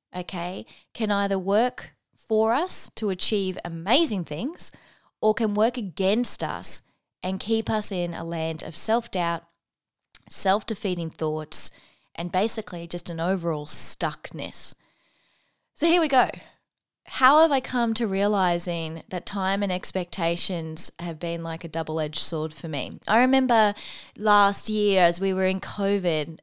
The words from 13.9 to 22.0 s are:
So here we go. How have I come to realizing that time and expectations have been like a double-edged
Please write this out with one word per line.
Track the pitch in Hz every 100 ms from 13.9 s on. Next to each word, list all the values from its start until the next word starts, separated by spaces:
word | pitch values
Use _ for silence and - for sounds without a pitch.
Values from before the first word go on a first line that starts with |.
| - 160 - - 160 92 - - - _ _ _ _ _ _ _ _ _
So | - 339
here | 349
we | 311
go. | 262 196 - - _ _ _ _ _ -
How | - 254 302
have | 320
I | 269
come | 262 247 233
to | 226 220
realizing | 190 202 208 180 175 175 170 160 160 -
that | 185 -
time | 196 190 202
and | 202
expectations | 185 - 190 175 - 170 170 - 175 160 156 - -
have | 170 156
been | 170 170
like | 165 165
a | 165
double-edged | 165 160 160